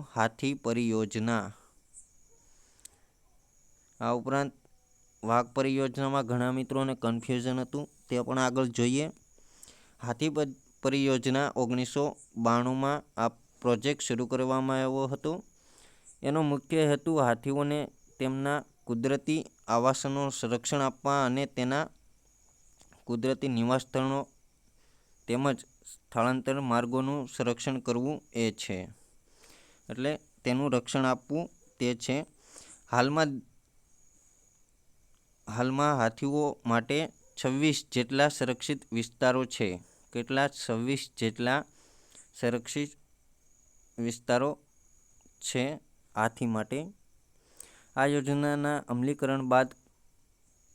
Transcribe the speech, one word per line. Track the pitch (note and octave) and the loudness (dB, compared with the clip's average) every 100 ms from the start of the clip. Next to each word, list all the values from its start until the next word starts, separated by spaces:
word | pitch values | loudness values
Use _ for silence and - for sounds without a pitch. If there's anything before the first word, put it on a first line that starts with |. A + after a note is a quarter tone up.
| C#3+ | -2
હાથી | A#2 A2+ - C#3 | 0 0 0 -4
પરિયોજના. | C#3 A#2 A#2 A#2 A2 G#2+ A2 A2+ A2+ G2 - _ _ _ - - _ _ _ _ - _ _ - _ _ _ _ _ _ _ _ _ _ - | -2 -2 0 0 0 0 -2 0 0 -2 -10 _ _ _ -20 -20 _ _ _ _ -20 _ _ -20 _ _ _ _ _ _ _ _ _ _ -6
આ | A#2 | -4
ઉપરાંત | A#2+ B2 C#3 C#3 - _ _ _ _ _ - | -2 0 -2 -2 -6 _ _ _ _ _ -8
વાઘ | A2 A#2+ A#2+ | 0 2 2
પરિયોજનામાં | - C3+ C3+ C3+ B2+ C3+ C#3 A#2 | 0 0 2 0 -2 -2 0 0
ઘણા | B2 B2 | 0 0
મિત્રોને | C3 B2+ C3+ C3+ | -2 -2 -2 -2
કન્ફ્યુઝન | C3 A#2 A#2 - B2 B2+ B2+ | -2 -2 -2 -2 -2 0 -4
હતું, | B2+ C#3+ D3 _ | -4 -6 -8 _
તે | - B2 | -4 -2
પણ | B2 C3 | 0 2
આગળ | B2+ B2+ B2+ | 2 2 0
જોઈએ. | A#2 B2 C3+ D#3 - _ _ - - - - - - | 2 2 2 -2 -8 _ _ -20 -20 -20 -20 -20 -10
હાથી | B2 A#2 D#3 | -6 -2 0
પ-, | D3 C#3+ B2+ _ _ | 0 -2 -4 _ _
પરિયોજના | C3+ C#3 C3+ C3 C3 C3 C#3+ - | 0 2 4 2 2 2 2 0
ઓગણીસો | A#2+ B2 B2 C#3+ C#3 - - G#2+ | 0 0 -2 -2 -2 -4 -12 0
બાણુંમાં | A#2 A#2+ B2 C3 C#3 D3 - - | 2 4 2 0 0 -2 -4 -2
આ | A#2 - _ - | -2 -2 _ -4
પ્રોજેક્ટ | B2 A2+ C3 C#3+ | 0 2 0 -2
શરૂ | - A#2+ A#2+ | -2 -2 -2
કરવામાં | C3 C3 C3 C3 C3 | 0 0 0 0 0
આવ્યો | C3 C3+ C3 | 0 0 -2
હતો. | C#3 D#3 F3+ - _ _ - - - - - | -4 -4 -6 -10 _ _ -20 -20 -20 -20 -8
એનો | C3+ D#3 | -2 0
મુખ્ય | D3+ C#3 - D#3+ D3+ | 2 0 0 2 2
હેતુ | C#3+ D#3+ D#3+ | 2 2 2
હાથીઓને | B2 A#2 C#3 C#3 C#3+ D3 - - - - | 4 2 0 -2 0 -2 -6 -12 -16 -4
તેમના | C3 C3+ C#3 D3 - _ | -4 -2 -2 -2 -4 _
કુદરતી | - A#2 C3 C#3 - D#3 - _ - | -6 -2 0 0 0 -2 -4 _ 0
આવાસોનું | A#2 C3 C3 C#3 C#3 C#3 | 2 4 2 -2 -2 -4
સંરક્ષણ | - A2+ A#2+ - D3 | -4 -4 -2 -2 0
આપવા | C3+ - C#3 C#3+ B2+ | 0 -2 0 2 2
અને | C3 C#3 | 0 -2
તેના | - B2+ C#3 D#3+ - _ _ _ _ _ _ _ _ - - | -2 -2 -2 -4 -10 _ _ _ _ _ _ _ _ -20 -14
કુદરતી | - A#2+ C3 C3 C#3 | -6 -2 0 0 0
નિવાસસ્થાનો | A#2 A#2 B2+ - C3 C3 C#3 C3+ _ _ _ _ _ _ _ _ _ - | 0 2 2 0 -2 0 -2 -6 _ _ _ _ _ _ _ _ _ -4
તેમજ | A#2+ C#3 B2 - _ - | 0 0 -2 -8 _ -20
સ્થળાંતર | - - A#2 A#2+ C3 C3 C#3 | -20 -6 0 2 2 0 -2
માર્ગોનું | C3 A#2 A#2+ C3 C3+ C#3+ B2 | 2 0 2 0 0 -2 -4
સંરક્ષણ | - A#2+ A#2 C#3+ C3 | -2 -2 0 -2 -4
કરવું | C3 A#2+ C3+ D3+ - | -2 -2 -2 -6 -6
એ | A#2 A2+ | -2 -2
છે. | A2 - F#2 F#2 - - - _ _ - - - _ - | -2 -6 -8 -8 -16 -20 -20 _ _ -20 -20 -20 _ -12
એટલે | A2+ C#3 D3+ _ _ | -4 -4 -4 _ _
તેનું | B2+ B2+ C#3+ | -2 0 2
રક્ષણ | B2+ - C#3 | 0 0 0
આપવું | C3 B2 - D3+ E3+ - - - | 2 0 -2 -6 -6 -12 -16 -4
તે | B2 | -2
છે. | A#2 B2 C#3 D#3 _ - - - - - | -2 -2 -4 -6 _ -20 -20 -20 -18 -2
હાલમાં, | A#2+ C3 D#3 D3+ C3 - _ _ _ _ _ _ _ _ _ _ _ _ _ _ _ _ _ _ _ - | 2 4 4 0 -2 -12 _ _ _ _ _ _ _ _ _ _ _ _ _ _ _ _ _ _ _ -8
હાલમાં | A2 B2+ C3+ D3 C#3 | -2 0 2 2 4
હાથીઓ | A2+ - C#3 D3 D3 - A#2 | 2 0 -2 0 0 -2 0
માટે | A#2 A#2 D3 D#3+ - - - | 0 0 -2 -2 -8 -20 -4
છવ્વીસ | C3 C3+ D#3 C#3+ - | -2 2 2 2 -2
જેટલા | B2+ A#2+ C3+ D3 | -2 0 4 2
સંરક્ષિત | - B2+ A#2+ - C#3+ - | 2 -2 -2 -4 -6 -4
વિસ્તારો | A2+ A2+ - B2+ B2+ | -4 -4 2 2 2
છે. | B2+ - G#2 F2+ - _ _ | 0 -2 -2 -4 -12 _ _
કેટલા? | A#2+ A#2+ C3+ C#3 | -8 -2 0 0
છવ્વીસ | - - A2+ B2 C3+ - - | -2 -4 -2 -2 -4 -6 -2
જેટલા | A2+ A#2 B2 C#3 D3 - - - - - - | -2 0 0 0 -2 -16 -20 -20 -20 -20 -20
સંરક્ષિત | - A#2+ A#2+ - D3 D3 - _ _ _ _ _ _ _ _ _ - | -4 -2 -2 -4 -6 -6 -10 _ _ _ _ _ _ _ _ _ -6
વિસ્તારો | A#2 A#2 - B2 C#3 D3+ _ _ _ _ _ _ - - | -6 -4 0 2 2 -4 _ _ _ _ _ _ -20 -14
છે | - B2+ C3+ D#3 _ _ _ | -6 -2 -2 -6 _ _ _
હાથી | G#2+ A#2 - A#2+ | 0 0 0 -2
માટે. | A2 G#2+ C3+ F3 - _ _ _ _ _ - - - _ C3 | -2 -4 -6 -8 -16 _ _ _ _ _ -20 -20 -20 _ 0
આ | C#3+ | 2
યોજનાના | C#3+ C3+ C#3+ D3 D3 C#3+ D3 - | 2 2 0 2 0 0 -2 -2
અમલીકરણ | B2 C3 C#3+ C3+ C3+ | -2 0 0 0 0
બાદ | C3 B2+ B2+ - _ _ _ _ _ _ _ _ _ | 4 4 4 -2 _ _ _ _ _ _ _ _ _